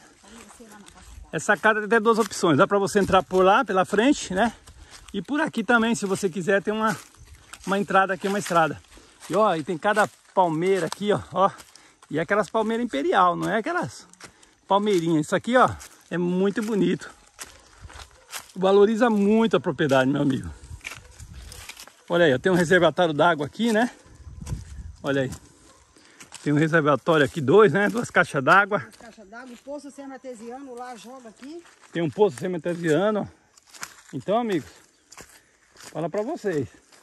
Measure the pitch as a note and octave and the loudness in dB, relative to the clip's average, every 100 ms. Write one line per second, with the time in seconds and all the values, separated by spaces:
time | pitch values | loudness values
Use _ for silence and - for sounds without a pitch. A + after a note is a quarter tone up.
0 | - _ - - - - A3+ G#3 - - | -6 _ -20 -20 -20 -20 -20 -20 -20 -20
1 | - - - E3 - G3+ G#3+ G#3+ G#3 A#3 | -20 -20 -12 -6 0 2 2 2 2 2
2 | G#3+ A3 G#3+ - F#3 C#3 F#3+ G3+ G3 G3+ | 4 2 0 0 2 4 4 2 0 0
3 | F#3 F#3+ F3+ F#3 F#3 G#3+ A#3 F#3+ F3+ G3+ | 2 2 2 2 4 4 2 0 0 2
4 | B3 D4+ - F#3 A3+ - - - - - | 2 2 -2 -2 -2 -2 -20 -20 -20 -20
5 | - G3 F3+ C#4+ D#4 - G#3 A#3+ A3+ A3+ | -12 -10 -6 -4 -4 -4 0 0 2 -2
6 | G3+ F#3+ G3 F3+ E3 G3+ G3+ G#3+ A3 E3+ | -4 -4 -4 -6 -2 -2 -2 -4 -2 -4
7 | - - - - - - - F#3+ F#3 F#3+ | -10 -20 -20 -20 -20 -14 -4 -4 0 2
8 | F#3+ F#3+ F#3+ G3+ - E3+ D#3+ B2+ - - | 2 -2 -4 -4 0 2 2 -2 -16 -20
9 | _ _ - E3+ G#3+ E3 D3 E3+ G#3 G#3+ | _ _ -6 0 0 0 -4 -4 -2 0
10 | G3 _ _ - F3 D#3 F3+ F#3+ D#3+ - | 0 _ _ 0 0 2 0 0 -2 -6
11 | G#3 F#3 - F#3 F#3+ - - - _ _ | -2 -2 -2 0 0 -2 -20 -20 _ _
12 | - - E3+ G#3 - A3+ A3 A3+ A#3+ C4+ | -8 -6 -2 -2 0 -2 -2 -2 -4 -4
13 | E4 B3 F3+ E3+ E3 G#3 A3 F4 E3 - | 0 2 2 2 -2 -4 -2 -4 -6 -10
14 | - _ - _ _ _ - G3 G#3 F#3+ | -20 _ -20 _ _ _ -2 0 2 0
15 | E3 D#3+ D3+ F#3 - B3+ G3+ F#2 - - | 2 0 0 -4 0 2 2 0 -16 -20
16 | - F3 F3 F3+ G3 G3+ G#3+ G#3+ F3 - | -10 -4 -2 0 0 -2 -2 0 0 -2
17 | - - _ - - - - - - - | -6 -20 _ -20 -20 -20 -20 -20 -20 -20
18 | - _ _ - - - F#3 G3 G3+ A3+ | -20 _ _ -18 -16 -2 4 6 6 4
19 | A#3+ G#3+ G3+ A3 A3+ F#3 F3+ - D#3+ C3+ | 2 2 2 4 4 2 0 -2 2 2
20 | C3 C#3+ C#3+ B2+ - - - - - - | 2 2 0 -2 -6 -14 -18 -18 -16 -18
21 | - - - - - - - - - _ | -20 -20 -20 -18 -18 -18 -20 -20 -20 _
22 | - F3 E3+ B2+ F#3 F3+ E3+ F3+ E3 D3+ | -4 2 4 2 2 2 4 4 4 2
23 | F3+ D3 E3 D#3+ C#3+ - A#3 G#3+ A#3+ - | 0 2 2 2 -4 -4 0 0 0 -4
24 | - - - - - - - - - - | -20 -20 -20 -16 -12 -12 -12 -16 -18 -12
25 | D3 C#3 C3 - - _ - _ _ _ | -4 -4 -4 -8 -20 _ -20 _ _ _
26 | _ - - - - D3 D#3+ E3 D3 C#3+ | _ -20 -20 -10 -2 0 2 2 2 0
27 | - D#3+ C3+ - C3 F#3 G#3+ F#3 G3+ G#3+ | 2 2 2 0 4 6 6 4 0 -2
28 | A#3 - F3 D3 C3 F3+ G3+ G3+ - - | -2 0 0 0 4 4 4 -2 -6 -20
29 | A#3 G#3+ F#3+ A3+ B3+ A#3+ - C#4+ C#4+ C4 | -20 -20 -20 -20 -20 -20 -14 -14 -14 -18
30 | C#4 C4 C4 A#3+ A#3 B3 C#4+ A#3+ B3 A#3+ | -16 -16 -16 -16 -14 -14 -14 -16 -14 -16
31 | G#3 C4 A#3 G3 C4 E4 - _ _ - | -18 -20 -20 -20 -18 -18 -20 _ _ -6
32 | E3+ D#3+ G#3 B2 F3+ F3+ F3 E3+ E3+ D3+ | -4 0 0 0 -8 -6 -6 -4 0 0
33 | G3+ G#3 - - _ _ _ - - - | 0 -2 -6 -14 _ _ _ -20 -20 -20
34 | - C3 B2 G#3+ A#3 F3+ F#2+ - _ _ | -16 -12 -2 -2 -2 -4 -6 -20 _ _
35 | _ - - - _ _ _ _ - D#3 | _ -20 -20 -20 _ _ _ _ -16 -10
36 | D#3+ G3+ A3 D#4+ G#3 D#3 B2 - _ _ | -8 -6 -8 -6 -4 -4 -6 -10 _ _